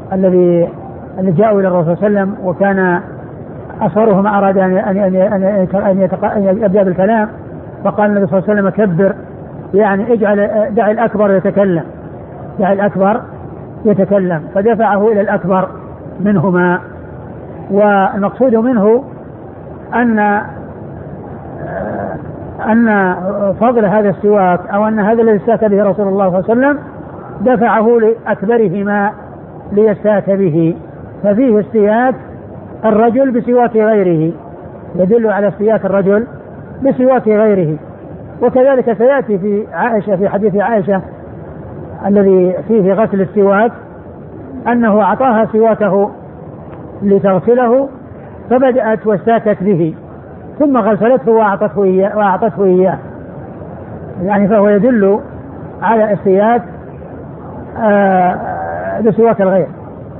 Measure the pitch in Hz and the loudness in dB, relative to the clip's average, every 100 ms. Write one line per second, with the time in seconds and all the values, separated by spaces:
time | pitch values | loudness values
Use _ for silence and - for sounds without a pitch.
0 | - 190 190 180 175 170 170 - - - | -6 0 2 4 4 4 0 -4 -14 -16
1 | - - 190 165 220 202 190 180 160 170 | -12 -4 0 2 4 4 2 2 0 0
2 | 202 202 190 208 190 - 196 190 185 175 | 0 0 -2 -4 -6 0 0 2 2 0
3 | - - - - - - - - 214 208 | -4 -14 -14 -16 -16 -16 -14 -6 -2 2
4 | 226 190 202 202 196 196 185 185 220 190 | 2 4 2 2 2 2 2 2 0 0
5 | 190 185 196 202 190 208 185 190 208 190 | 0 2 2 2 0 0 0 0 0 2
6 | 185 185 208 220 196 196 214 202 196 180 | 0 0 -2 0 0 0 2 2 2 2
7 | 190 226 214 - - - - - 196 214 | 2 2 0 -6 -14 -16 -16 -6 -4 0
8 | 208 202 196 190 190 208 190 202 214 165 | 2 2 0 0 0 0 0 0 0 2
9 | 196 - - - - - - 202 214 196 | 0 0 -10 -16 -16 -16 -2 2 2 2
10 | 226 226 208 202 208 220 220 208 208 214 | 0 2 2 2 0 0 0 0 0 2
11 | 226 202 208 196 202 190 202 170 - - | 0 2 2 2 2 2 2 0 -4 -12
12 | - - - - - - 190 196 202 180 | -16 -16 -16 -16 -10 -2 0 0 0 0
13 | 196 240 - - - - - - 214 196 | 0 0 -4 -16 -16 -14 -16 -2 0 2
14 | 190 202 180 160 160 196 214 214 214 202 | 2 2 0 -4 -4 -2 0 2 2 2
15 | 214 202 214 208 175 185 185 - - - | 2 2 0 -2 0 0 0 -8 -16 -16
16 | - - 196 196 190 180 180 180 - - | -14 -4 0 2 2 2 2 0 -4 -16
17 | - - - - - - - 196 208 202 | -16 -16 -16 -16 -16 -14 -4 2 4 4
18 | 190 196 196 - 254 226 240 240 208 240 | 2 0 -4 0 2 2 2 2 4 2
19 | - - - - - - - - - 226 | 0 -12 -16 -18 -18 -18 -18 -18 -6 -2
20 | 240 214 208 208 - - - - - - | 0 2 2 0 -4 -12 -14 -14 -14 -14
21 | - - - - - - - 95 104 101 | -14 -14 -14 -14 -14 -12 -10 -8 -8 -8
22 | 98 - - - - - - 226 226 208 | -8 -10 -12 -14 -14 -6 0 2 2 2
23 | 190 175 185 202 196 175 226 233 202 208 | 0 -2 -4 -2 -2 0 2 2 2 2
24 | 208 - 208 208 185 175 - 202 214 220 | 2 0 2 4 4 0 -2 -2 0 0
25 | 202 233 226 208 233 220 220 202 208 185 | 2 2 4 2 2 0 2 2 2 0
26 | 196 196 190 185 180 226 277 285 - - | 0 0 2 0 2 2 2 0 -6 -16
27 | - - - - 226 233 226 208 214 240 | -16 -16 -14 -4 0 2 2 2 4 4
28 | 220 226 - 208 196 233 208 196 202 202 | 4 0 -2 -2 0 2 2 0 -2 0
29 | 202 - - - - - - 202 214 202 | -2 -4 -14 -18 -18 -18 -4 2 2 2
30 | 208 202 185 196 190 160 165 - - - | 2 2 2 2 2 2 0 -2 -10 -16
31 | - - 202 202 269 214 - 220 202 220 | -16 -4 0 2 4 2 2 2 2 4
32 | 254 - - - - - - - 220 214 | 2 -2 -8 -16 -16 -16 -16 -4 0 4
33 | 233 233 269 233 226 240 240 220 214 214 | 4 4 2 0 2 2 4 2 4 4
34 | 185 160 160 - - - - - - - | 4 2 0 -4 -12 -18 -18 -18 -8 -2
35 | 180 233 220 196 202 - 208 214 190 196 | 2 4 2 2 0 0 0 2 2 2
36 | 190 202 240 - - - - - 269 - | 2 2 0 -8 -18 -18 -16 -2 0 2
37 | 254 254 214 208 220 196 156 151 - - | 4 4 2 4 4 2 0 -2 -8 -18
38 | - - - - 233 254 262 262 233 214 | -16 -16 -16 -2 0 4 4 4 2 2
39 | 240 277 233 196 208 202 214 165 233 220 | 2 2 0 -2 0 -2 -4 -4 -2 0
40 | 202 180 196 208 208 196 196 226 165 190 | 0 0 0 0 0 0 0 0 0 -2
41 | - - - - - - - - - - | -4 -14 -16 -16 -16 -16 -16 -14 -14 -6
42 | 202 202 196 185 180 180 208 226 185 190 | 0 4 6 4 4 0 0 2 4 2
43 | 220 202 185 214 196 196 233 - - - | 0 0 0 2 4 4 2 -2 -14 -18
44 | - - - - - - 233 240 233 208 | -18 -18 -18 -16 -14 -8 -2 0 2 4
45 | 214 214 262 220 220 220 226 208 202 196 | 2 2 2 2 2 2 2 2 2 2
46 | 202 - - - - - - - - - | 0 -4 -18 -18 -16 -16 -16 -16 -16 -6
47 | 202 196 190 190 226 240 240 262 277 - | 0 2 4 2 2 2 4 2 0 -6
48 | - - - - - 247 262 247 226 220 | -18 -18 -18 -16 -2 2 4 2 0 0
49 | 214 190 220 226 214 202 185 170 160 - | 0 0 2 2 2 0 2 2 0 -4
50 | - - - - - - 294 254 202 202 | -14 -18 -18 -18 -12 0 2 4 2 2
51 | 220 254 226 220 214 196 185 175 196 185 | 2 2 4 4 2 0 -2 0 2 2
52 | 196 208 202 190 226 - 196 180 185 135 | 2 2 0 2 -2 0 2 4 2 0
53 | - - - - - - - - - - | -8 -16 -16 -16 -16 -16 -16 -14 -14 -14
54 | - - 180 202 196 214 208 208 240 233 | -12 -8 -2 2 4 4 4 4 4 4
55 | 196 208 - - - - - - 196 226 | 4 2 -2 -14 -16 -16 -14 -6 0 2
56 | 214 190 196 190 214 240 - - - - | 2 0 2 4 4 2 -2 -12 -16 -16
57 | - - - - - - - - 226 202 | -16 -16 -16 -16 -14 -14 -12 -2 2 4
58 | 196 185 180 196 196 175 170 170 190 196 | 4 4 2 0 -6 -6 -6 -6 -6 -2
59 | 214 208 226 208 190 190 143 - - - | 0 4 2 4 2 2 0 -6 -16 -16
60 | - - | -16 -16